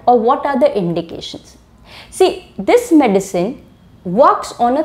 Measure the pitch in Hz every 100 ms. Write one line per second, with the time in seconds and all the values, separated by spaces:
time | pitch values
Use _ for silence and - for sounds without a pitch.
0 | - 247 220 285 294 262 285 - 170 170
1 | 170 - - - - - _ _ - -
2 | - - 370 - - - 202 480 - 311
3 | 254 190 185 180 190 294 - _ _ _
4 | 185 190 320 415 - - 240 269